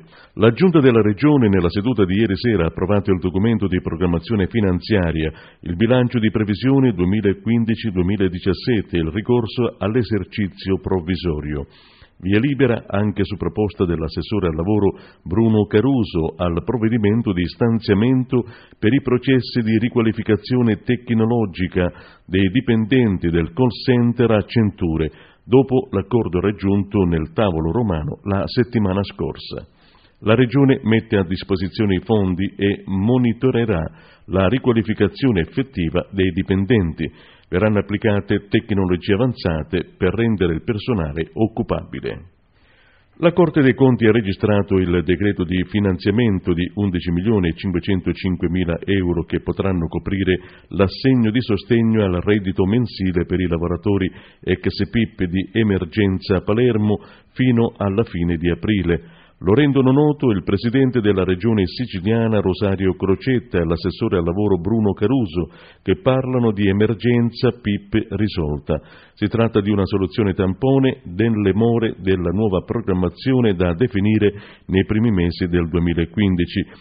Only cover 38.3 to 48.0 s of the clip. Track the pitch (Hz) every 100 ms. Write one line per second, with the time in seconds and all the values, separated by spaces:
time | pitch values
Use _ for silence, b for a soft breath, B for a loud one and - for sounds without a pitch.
38.3 | 101 - 113 104 98 92 90 95 98 131
39.3 | - 92 80 73 90 - - 92 95 113
40.3 | 104 90 80 - 107 113 110 76 76 -
41.3 | - 107 - 110 82 - 67 60 - -
42.3 | _ _ b b b b b b - 165
43.3 | 170 165 151 131 127 131 117 113 110 98
44.3 | 92 104 104 98 95 90 87 82 87 101
45.3 | 98 85 92 90 104 101 90 107 104 117
46.3 | 92 - 85 90 - 101 87 85 85 101
47.3 | 107 87 80 98 87 92 95